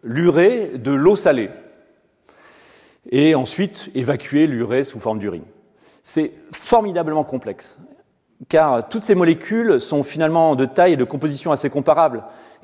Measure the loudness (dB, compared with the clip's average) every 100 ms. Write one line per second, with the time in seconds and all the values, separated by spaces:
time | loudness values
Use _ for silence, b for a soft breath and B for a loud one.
0 | -8 -2 2 4 4 2 -4 -8 -4 2
1 | 4 4 2 0 -2 -10 -20 _ _ _
2 | _ _ _ b b b b b b b
3 | -2 2 4 4 0 -4 -4 -6 -12 -6
4 | -4 -4 -2 0 2 0 -2 -2 -2 -6
5 | -6 -6 -6 -8 -12 _ _ _ b b
6 | -8 -4 -4 -6 -20 -16 0 2 2 -2
7 | -2 -4 -4 -6 -10 -12 -16 -20 -20 _
8 | _ _ _ _ -2 2 2 2 -2 -4
9 | 0 2 4 2 0 -2 2 0 0 -4
10 | -4 -2 0 2 2 2 0 2 4 2
11 | -2 -4 -6 -6 -4 -2 -2 -2 0 2
12 | 2 -2 -12 B B B